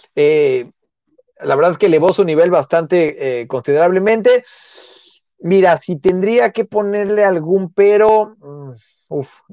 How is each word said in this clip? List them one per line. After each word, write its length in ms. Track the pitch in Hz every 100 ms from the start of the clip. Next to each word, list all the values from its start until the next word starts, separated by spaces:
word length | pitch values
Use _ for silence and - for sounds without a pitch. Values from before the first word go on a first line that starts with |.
| _
eh, 560 | - 147 151 143 127 120 _ _ _ _ _ _ _
la 140 | 147
verdad 180 | 139 170
es 60 | 160
que 80 | 196
elevó 260 | 156 175
su 120 | 190
nivel 260 | 185 156 175
bastante, 880 | 175 135 165 165 180 156 - 135 123
eh, 40 | 117
considerablemente. 1000 | 131 131 143 175 185 202 226 220 247 - - - - - - - _ _ _
Mira, 380 | 170 190 185 160
si 180 | - 160
tendría 540 | 185 185 202 240 233
que 140 | -
ponerle 600 | 196 208 202 208 202 208
algún 480 | 202 175 156 190 180
pero, 640 | - 202 208 214 220 214 220
mm, 320 | 143 147 139 117 _ _ _
uf, 260 | 151 135 _ _